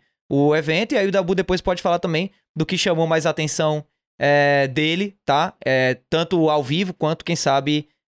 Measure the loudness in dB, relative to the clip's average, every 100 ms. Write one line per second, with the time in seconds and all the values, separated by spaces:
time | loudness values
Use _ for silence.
0 | _ _ -2 2 4 2 0 -2 0 0
1 | 0 0 0 -2 -2 -2 -2 -2 -2 -2
2 | -2 -4 -4 _ _ -6 -2 -2 0 0
3 | 0 0 0 -2 -4 -2 0 -2 -6 _
4 | _ -2 2 4 4 4 2 0 0 0
5 | -4 -6 0 0 0 -4 0 2 2 -2
6 | -2 -2 0 2 2 2 0 -2 -2 -2
7 | -4 -4 -4 -2 0 0 0 -4 -4 _